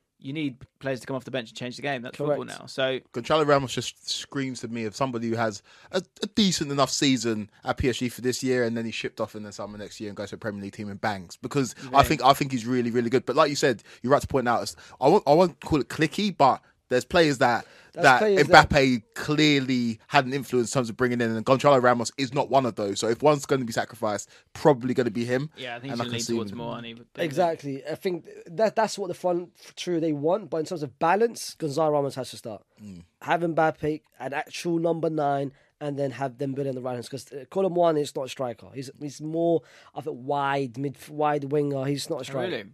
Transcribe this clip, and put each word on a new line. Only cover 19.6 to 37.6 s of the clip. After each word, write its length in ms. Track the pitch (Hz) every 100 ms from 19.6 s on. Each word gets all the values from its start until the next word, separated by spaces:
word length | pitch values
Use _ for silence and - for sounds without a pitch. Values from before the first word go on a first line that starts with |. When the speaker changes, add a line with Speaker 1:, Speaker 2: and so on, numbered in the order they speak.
| 131 127 117 110 -
Speaker 3:
had 180 | 143 123
an 60 |
influence 420 | 139 123 127 113
in 60 | 143
terms 100 | 117
of 60 | 104
bringing 240 | 123 120
in, 100 | 117
and 140 | 113
Gonzalo 340 | 107 131 143 135
Ramos 320 | 123 120 113 -
is 160 | 127
not 160 | 139 107
one 160 | 135 127
of 80 |
those. 240 | 101 101 101
So 100 | 110
if 140 | 113
one's 240 | 143 147 -
gonna 180 | 135
be 80 | 117
sacrificed, 560 | 117 104 113 107 104 - - _
probably 380 | - 160 131 127
gonna 160 | 123 123
be 120 | 107
him. 260 | 117 127 147 -
Speaker 1:
Yeah, 200 | 127 120
I 20 |
think 140 | 135
Speaker 3:
And 60 | 120
Speaker 1:
you 40 |
Speaker 3:
I 20 |
Speaker 1:
should 40 | 120
Speaker 3:
can 40 |
Speaker 1:
lean 60 | 120
Speaker 3:
see 140 | 117
Speaker 1:
towards 160 | 117 101
Speaker 3:
him. 80 | 117
Speaker 1:
Muani, 420 | 117 117 117 117 120
but 80 | -
Speaker 2:
Exactly. 640 | 170 143 170 160 143 135 143
I 60 |
think 320 | 156 196 170 - - -
that, 280 | 160 220
that's 240 | - 214 -
what 80 | 190
the 80 |
front 420 | 165 180 175 175 _
three 440 | - - - 170
they 120 | 160
want. 380 | 147 151 202 165
But 60 | 160
in 60 | 156
terms 160 | 175
of 160 | 147 -
balance, 560 | 165 190 233 214 -
Gonzalo 380 | - 156 135 156
Ramos 240 | 147 139 131
has 140 | 120
to 60 | 107
start. 280 | 120 101 _ _
Speaker 3:
Mm. 220 | 104 90 87 _
Speaker 2:
Have 200 | - 170
Mbappe, 600 | 170 160 160 151 151 156 _ -
an 140 | 131
actual 480 | 139 - - 175 165
number 280 | 165 165 160
nine, 420 | 156 143 139 139 - _ -
and 160 | 147 139
then 140 | 139
have 220 | 117 139 120
Dembele 320 | 139 135 139
on 40 |
the 60 | 127
right 120 | 127
hand. 140 | 123 117
'Cause, 240 | 135 -
uh, 120 | 139 131
Kolo 180 | 190